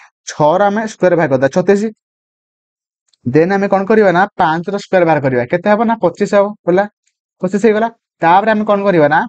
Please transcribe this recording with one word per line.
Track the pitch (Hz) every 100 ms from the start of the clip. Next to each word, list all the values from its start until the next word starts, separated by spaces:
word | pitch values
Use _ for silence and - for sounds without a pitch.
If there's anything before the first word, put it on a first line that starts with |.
| - _ -
ଛଅର | - 151 180
ଆମେ | 202 202 226
ସ୍କୋୟାର | - 180 165
ବାହାର | 151
କରିଦେବା, | 131 135
ଛତିଶ। | 185 180 202 220 - _ _ _ _ _ _ _ _ _ _ _ _ 123
then | 143 170
ଆମେ | 196 196
କ'ଣ | 196 196
କରିବା | 220 202
ନା, | 170 202 -
ପାଞ୍ଚର | 170 165 175 202
ସ୍କୋୟାର | - 190 170
ବାହାର | 147
କରିବା। | 135 127 -
କେତେ | 175 208
ହବ | 208
ନା, | 226 226
ପଚିଶ | - - 165
ହବ, | 202 202 208
ହେଲା? | - 180 208 - _ _ _ _
ପଚିଶ | 185 202
ହେଇଗଲା। | 220 214 226 - _ _
ତାପରେ | 165 185 220
ଆମେ | 214 214
କ'ଣ | 202
କରିବା | 202 175 147
ନା, | 156